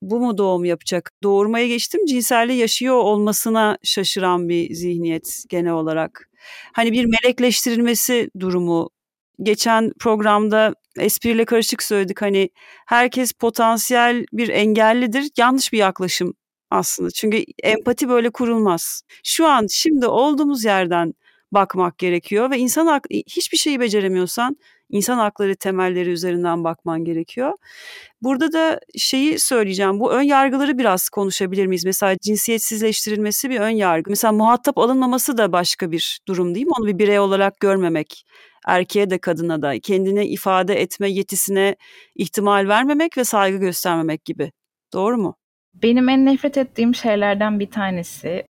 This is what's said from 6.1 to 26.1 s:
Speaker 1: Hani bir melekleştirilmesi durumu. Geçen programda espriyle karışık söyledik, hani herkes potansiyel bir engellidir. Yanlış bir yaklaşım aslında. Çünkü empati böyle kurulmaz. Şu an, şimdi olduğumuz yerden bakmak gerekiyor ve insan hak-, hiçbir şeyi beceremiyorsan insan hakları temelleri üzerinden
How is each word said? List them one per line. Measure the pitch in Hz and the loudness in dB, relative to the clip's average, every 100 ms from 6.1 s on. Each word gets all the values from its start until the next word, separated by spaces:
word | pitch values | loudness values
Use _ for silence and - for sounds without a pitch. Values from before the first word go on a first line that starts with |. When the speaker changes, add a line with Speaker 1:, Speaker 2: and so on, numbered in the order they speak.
| - - _ - - - | -8 -20 _ -20 -20 -8
Speaker 1:
Hani | - 233 | -2 0
bir | 233 233 | 0 0
melekleştirilmesi | 226 247 247 247 202 247 233 240 226 - 240 - 185 | 2 2 2 2 2 0 0 0 0 0 0 -2 -6
durumu. | 185 180 175 165 170 - _ _ _ - | -4 -2 0 0 -2 -8 _ _ _ -6
Geçen | 208 214 233 226 226 - | -2 0 2 2 0 -2
programda | 240 214 214 208 214 220 220 - _ - | 0 2 2 2 2 2 2 0 _ -4
espriyle | 214 - 233 226 226 | -2 0 0 0 2
karışık | 233 220 - | 2 0 -2
söyledik, | - 208 190 202 | -2 -2 -2 -2
hani | 208 196 190 - - - - | 0 0 0 -4 -20 -20 0
herkes | 240 247 254 247 | 2 2 0 -4
potansiyel | - 233 226 226 226 - 247 240 240 - | -2 -2 2 2 2 0 2 2 0 -4
bir | 220 226 | -4 -2
engellidir. | - 214 214 220 240 247 247 294 - | 2 2 4 4 4 0 -2 -2 2
Yanlış | 240 262 - | 2 2 0
bir | 220 | 0
yaklaşım | 196 185 180 - 180 - _ _ _ | 0 0 -4 -2 -4 -6 _ _ _
aslında. | 190 175 - 180 | -2 -2 -4 -6
Çünkü | - 214 226 - - | -2 -2 0 -4 -4
empati | 185 220 247 240 262 | -2 0 0 -2 0
böyle | 240 233 | 0 0
kurulmaz. | - 240 226 208 170 - - - - | -2 0 2 2 0 -4 -10 -14 -14
Şu | - - 320 | -6 2 4
an, | 262 208 | 4 2
şimdi | - 330 294 240 | -2 0 2 2
olduğumuz | 220 285 285 294 269 214 | 2 2 2 0 0 0
yerden | 190 180 170 165 - _ _ _ | 0 2 0 -2 -6 _ _ _
bakmak | 202 190 185 175 - | 0 0 0 -2 -2
gerekiyor | 180 175 - 202 254 | -2 -2 -2 0 0
ve | 262 | 0
insan | 247 302 330 | 0 0 2
hak-, | 285 - | 0 -2
hiçbir | - - 349 - 226 | -6 -6 -6 -2 -2
şeyi | 311 262 | 0 0
beceremiyorsan | 240 208 190 185 180 - 247 294 _ _ _ | 0 0 0 0 -2 -2 -4 -4 _ _ _
insan | 202 196 247 | -2 0 0
hakları | 208 - 196 196 | 0 0 -2 -2
temelleri | 196 185 185 180 | -4 -2 0 0
üzerinden | 175 | -2